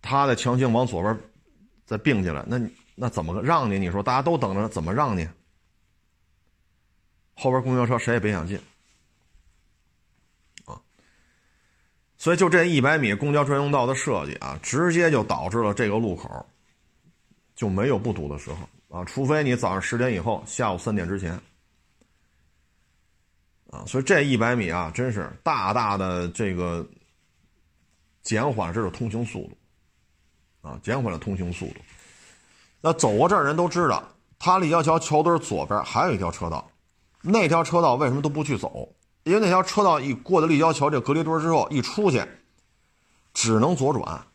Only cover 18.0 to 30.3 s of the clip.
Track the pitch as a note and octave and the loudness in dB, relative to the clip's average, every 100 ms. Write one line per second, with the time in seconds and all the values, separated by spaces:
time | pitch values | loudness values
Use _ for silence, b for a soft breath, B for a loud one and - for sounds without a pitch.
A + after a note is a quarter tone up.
18 | A#2+ F#2+ D2 D2 - E2 D#2 _ _ E2 | -2 -4 -6 -8 -10 -14 -14 _ _ -12
19 | F#2 - C3+ D3+ C#3+ B2 G2+ F#2+ - A#2 | -8 -4 0 2 2 0 0 -2 -4 -2
20 | B2+ G2+ F2 G#2 - - A#2 F2+ - G#2 | -2 -2 -2 -4 -6 -4 -4 -2 -4 -4
21 | F2 G2 F2+ F2 - _ _ _ _ _ | -4 -6 -6 -8 -14 _ _ _ _ _
22 | _ _ _ _ _ _ _ _ _ _ | _ _ _ _ _ _ _ _ _ _
23 | _ _ _ _ _ _ _ - - C3 | _ _ _ _ _ _ _ -16 -6 -4
24 | C3+ F3+ C#3+ A#2+ A2+ A#2+ F#2 F2 E2 E2+ | 2 2 4 2 2 0 -2 -4 -4 -4
25 | B2+ G#2 E2 - - C3+ F#2+ A2+ A2 G2+ | -4 -4 -8 -6 -4 -2 0 0 0 -2
26 | F#2 F2+ F2 E2+ G#2 F2+ F2 E2+ - - | -2 -2 -4 -4 -4 -2 -4 -4 -8 -16
27 | _ _ _ _ _ _ _ _ _ _ | _ _ _ _ _ _ _ _ _ _
28 | _ _ - A2 C#3 A2 E2+ F#2+ G2+ - | _ _ -4 -2 0 -2 -4 -4 -4 -4
29 | A#2 A2 A#2 F#2+ - - _ _ _ _ | -6 -4 -6 -8 -12 -18 _ _ _ _
30 | _ _ _ | _ _ _